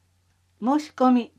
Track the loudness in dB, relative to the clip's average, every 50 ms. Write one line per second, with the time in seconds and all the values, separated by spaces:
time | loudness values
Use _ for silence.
0 | _ _ _ _ _ _ _ _ _ _ _ -8 -4 -2 -2 -2 -4 -6 -4 0
1 | 2 2 2 2 -2 -4 _